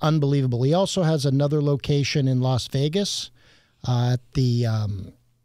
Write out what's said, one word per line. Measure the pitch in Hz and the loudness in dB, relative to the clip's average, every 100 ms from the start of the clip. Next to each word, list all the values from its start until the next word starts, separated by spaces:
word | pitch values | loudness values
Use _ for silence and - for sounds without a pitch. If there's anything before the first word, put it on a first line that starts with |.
unbelievable. | 156 156 139 143 131 120 | 0 2 2 2 0 0
He | 131 | 2
also | 170 190 190 | 2 2 0
has | 160 160 139 | 0 0 0
another | 135 143 151 | 2 2 0
location | 143 139 - 147 131 156 131 | 0 -2 0 0 0 0 0
in | 127 | 0
Las | 131 123 - | 0 -2 -2
Vegas, | 135 147 190 202 - - - _ _ _ _ - | -2 -2 -2 -4 -6 -10 -16 _ _ _ _ -2
uh, | 123 123 | 0 0
at | 127 - | -2 -4
the, | - 127 120 117 | -2 0 0 0
um, | 110 101 101 - - _ _ | -2 -4 -6 -10 -16 _ _